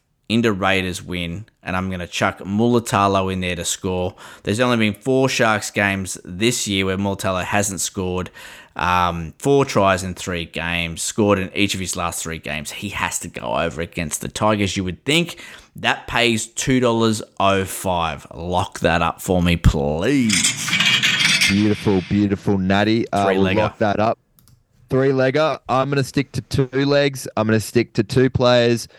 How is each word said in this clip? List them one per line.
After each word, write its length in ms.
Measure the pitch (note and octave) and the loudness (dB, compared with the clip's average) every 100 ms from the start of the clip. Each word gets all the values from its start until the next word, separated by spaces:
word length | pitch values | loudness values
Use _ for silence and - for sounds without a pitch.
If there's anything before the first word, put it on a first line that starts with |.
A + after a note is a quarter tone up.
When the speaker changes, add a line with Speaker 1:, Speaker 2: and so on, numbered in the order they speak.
| _ _ - | _ _ -2
Speaker 1:
into 240 | A2+ A#2 | 2 2
Raiders 500 | F#2+ F#2+ F#2+ F#2 F2 | 2 2 2 0 -6
win, 440 | - F2+ E2+ F2+ A2 _ | -8 -6 -6 -8 -12 _
and 140 | - F#2 | -6 -4
I'm 140 | F#2 | -4
gonna 160 | F2+ E2+ | -6 -6
chuck 340 | - G2+ - | -2 -2 -2
Mulatalo 920 | F2+ G#2 A#2+ A#2+ A2 G2+ G2+ G2 F#2+ | -4 0 4 2 2 2 4 2 0
in 80 | F#2+ | -2
there 160 | F2+ E2+ | -4 -4
to 80 | |
score. 500 | E2 - F#2+ F#2 F2+ - - - | -6 -6 -4 -2 -4 -6 -20 -10
There's 180 | - A2 | -4 0
only 160 | B2 A#2+ | 2 2
been 240 | G#2+ G2+ | 0 0
four 280 | C3 C3 C3 | 0 2 2
Sharks 400 | - A2+ G#2+ - | 2 2 0 -2
games 480 | A2 G2+ G2 F#2 - | 0 0 0 -6 -10
this 420 | - F2+ A#2 B2 G#2+ | -10 -2 0 0 -2
year 160 | F#2+ | 0
where 140 | F#2+ F#2+ | 0 0
Mulatalo 440 | G2+ F#2+ F#2+ F2+ | -2 -2 -4 -4
hasn't 360 | F2 G#2 G2 F#2 | -2 0 -2 -4
scored. 500 | - - F#2 F2+ F2+ - - - - - | -6 -4 -4 -4 -6 -12 -20 -20 -14 -4
Um, 580 | F2 F2+ F2 E2+ D#2+ - | 0 2 2 -2 -8 -4
four 260 | C#3 C#3 | 2 2
tries 380 | C3+ A2+ G2 F#2 | 2 2 2 2
in 120 | F#2 | -2
three 300 | F2 - F2 E2 | -8 -6 -6 -6
games, 560 | D2+ E2+ F2 E2+ D#2+ | -6 -4 -4 -4 -6
scored 360 | - - G#2 G2 | -6 0 4 2
in 120 | F#2+ | 0
each 200 | D#2+ G2+ | -2 -2
of 60 | F#2+ | -2
his 140 | F2+ F2+ | -6 -4
last 260 | F2 - | -4 -6
three 160 | E2 D#2+ | -8 -8
games. 320 | - D2+ D2 | -8 -8 -10
He 180 | - G2+ | -10 -10
has 280 | - F2+ - | -4 -4 -4
to 80 | E2+ | -10
go 280 | - A#1 B1+ | -10 -6 -2
over 220 | E2+ D2+ | -4 -4
against 380 | E2+ - D#2 - | -8 -6 -8 -6
the 60 | - | -8
Tigers, 480 | - G#2+ G#2+ G2 G2 | -2 0 0 0 -2
you 80 | |
would 200 | F#2 E2+ | -4 -6
think. 380 | B2+ D#3+ E3+ - - - - - | 0 0 0 -8 -18 -20 -20 -6
That 300 | A2+ C3 - | -2 -2 -2
pays 400 | B2 A#2+ A2 - | 2 2 2 -4
two 340 | - - C3 | -6 0 2
dollars 420 | B2 A2+ A2+ G#2+ - - | 2 2 2 0 -6 0
oh 240 | G2 G2 | 2 2
five. 600 | F#2 - F#2+ F2 E2 C#2+ - | -2 -4 -4 -2 -2 -6 -12
Lock 460 | - F2 F2+ - - | -10 -2 -2 -2 -2
that 200 | F2 E2+ | 0 2
up 180 | E2 - | 0 -2
for 200 | - F2+ | 0 2
me, 140 | F2 E2+ | 4 4
please. 1120 | - D#2 C#2+ D#2 G#2+ C#3+ A2+ F#2 - - - - - - - - - - - | 4 2 -2 -2 0 2 2 0 -2 -2 -4 0 0 2 0 0 2 2 2
Speaker 2:
Beautiful, 540 | G2 G#2 G#2 A2 F#2+ E2+ | 2 2 0 0 0 2
beautiful, 480 | G2+ G2+ G2 G#2 G2 | 0 2 0 0 0
Natty. 540 | F#2 G2 G#2 A2+ - | 2 2 2 2 0
Uh, 140 | G2+ G2 | 0 2
we'll 180 | F#2+ | 2
Speaker 1:
Three-legger. 120 | F#2+ G2+ | 2 2
Speaker 2:
lock 220 | G#2+ - | 0 0
that 200 | G#2+ G2 | 0 2
up. 180 | A2 - _ _ _ _ _ _ - | 0 -2 _ _ _ _ _ _ -4
Three-legger. 680 | C3 C3+ C3 C3 C#3 D#3 C3 - | 0 2 2 2 2 0 -2 -2
I'm 200 | B2+ C3+ | 0 0
gonna 140 | C#3 | 0
stick 280 | C3 D3 C3+ | -2 -2 -4
to 80 | - | -6
two 260 | - - C3 C#3 C#3 | -4 -2 0 0 2
legs. 400 | C#3+ C#3+ C3 - - | 2 2 -2 -6 -2
I'm 100 | A2 | 2
gonna 140 | A2 | 2
stick 340 | - A#2+ A2+ | 2 0 0
to 80 | - | -2
two 280 | G#2 C3 B2+ | 0 2 2
players 580 | - B2 B2 A#2+ A#2 - | 4 4 6 4 2 -2